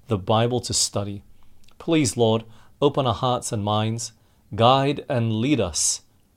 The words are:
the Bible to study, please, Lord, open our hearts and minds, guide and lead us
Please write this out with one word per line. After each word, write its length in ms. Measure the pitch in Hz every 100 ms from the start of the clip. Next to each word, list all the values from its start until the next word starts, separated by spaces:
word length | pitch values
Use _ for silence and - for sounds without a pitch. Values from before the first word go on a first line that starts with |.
| -
the 120 | 104
Bible 400 | 92 110 120 123
to 160 | - 104
study, 480 | - 107 101 101 - - - - - -
please, 360 | - 165 127 120
Lord, 280 | 113 110 - - - _
open 280 | 143 - 131
our 80 | 110
hearts 360 | 127 123 -
and 120 | 113
minds, 480 | 104 107 110 117 - - _ _ _
guide 520 | 107 117 135 139 143 -
and 240 | 131 113
lead 260 | 107 127 143
us 420 | 90 - - - - _ _